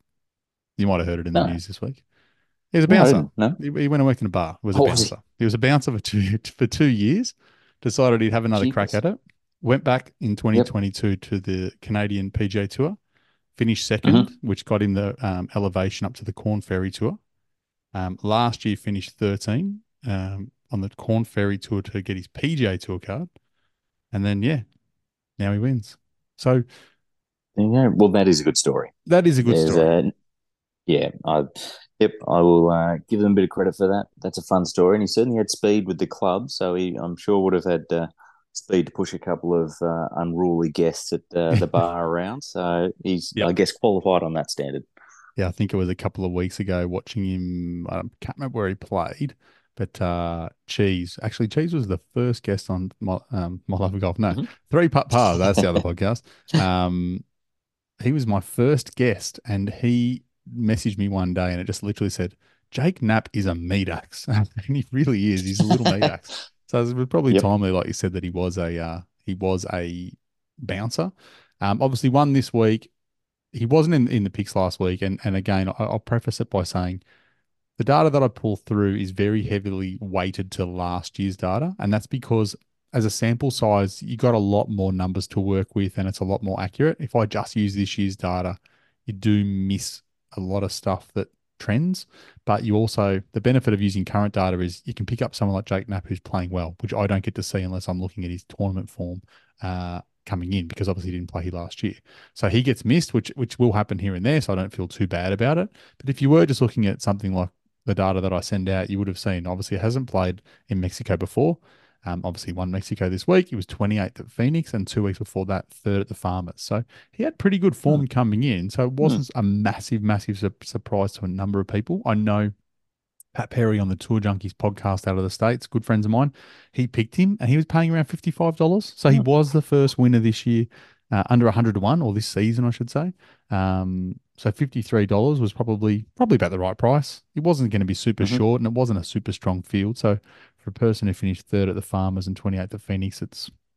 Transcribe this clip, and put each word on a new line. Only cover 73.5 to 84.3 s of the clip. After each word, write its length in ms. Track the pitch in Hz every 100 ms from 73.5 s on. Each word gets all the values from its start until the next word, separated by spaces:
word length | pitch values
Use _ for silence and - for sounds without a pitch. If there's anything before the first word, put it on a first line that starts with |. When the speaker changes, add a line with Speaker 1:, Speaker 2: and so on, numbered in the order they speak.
Speaker 1:
He 140 | 117 117
wasn't 300 | 156 156 156
in, 120 | 123
in 160 | 113
the 60 | 98
picks 260 | - 98 101
last 240 | 92 -
week, 220 | 95 92
and, 180 | 95 95 104
and 100 | 95
again, 340 | 95 95 95
I, 40 | -
I'll 200 | 107 107
preface 400 | - 117 - -
it 80 | -
by 140 | 98
saying 400 | 90 92 90 90 _ _ _ _ _ _ _ -
the 60 |
data 260 | 113 147 160
that 140 | 139
I 40 | 127
pull 280 | - 113 101
through 380 | - 104 101 101
is 140 | 95
very 320 | 92 101 107
heavily 540 | 101 101 101 95 95 92
weighted 520 | 101 95 92 95 95
to 120 | - 90
last 520 | 90 87 90 - -
year's 180 | 98 92
data, 380 | 90 101 165 185
and 140 | 101
that's 140 | 104 -
because 480 | 131 - 113 104 - _ _ _
as 120 | 123 110
a 40 |
sample 420 | - 113 117 107
size, 500 | - 110 101 98 -
you 140 | 107 117
got 160 | 127